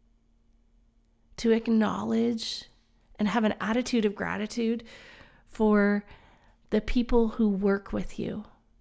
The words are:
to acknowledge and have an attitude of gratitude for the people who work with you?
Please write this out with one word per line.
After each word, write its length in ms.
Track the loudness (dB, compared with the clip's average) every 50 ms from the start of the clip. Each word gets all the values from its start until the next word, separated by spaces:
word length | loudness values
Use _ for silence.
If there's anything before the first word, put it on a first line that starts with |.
| _ _ _ _ _ _ _ _ _ _ _ _ _ _ _ _ _ _ _ _ _ _ _ _ _ _ -10
to 140 | -2 2 2
acknowledge 1120 | 2 2 2 2 2 2 2 2 0 -4 -4 -2 -2 0 0 0 -2 -4 -6 -8 -10 -12 -14 -18 _ _ _ _ _ _ _ _ -6 -4
and 80 | -2
have 160 | 0 0 2 0
an 100 | 0 0 -2
attitude 440 | -4 -2 -2 -2 -2 0 0 0 0
of 100 | 0 -2
gratitude 680 | -2 -6 -6 -6 -6 -6 -6 -4 -2 -2 -2 -2 -4 -6 -14 -20 -20 -20 -20 -20 -20 -20 -20 _ -20 _
for 560 | -10 -2 0 2 4 4 4 4 2 2 0 -4 -8 -20 -20 -20 -20 _ _ _ _ _ _ _ -2
the 100 | -2 0
people 480 | 0 2 0 0 2 4 4 4 4 2
who 180 | 2 0 0
work 460 | 2 2 2 2 0 0 0 -2 -6 -8
with 260 | -6 -6 -8 -8 -8
you? 240 | -8 -6 -8 -8 -12 -14 -20 _ _ _ _ _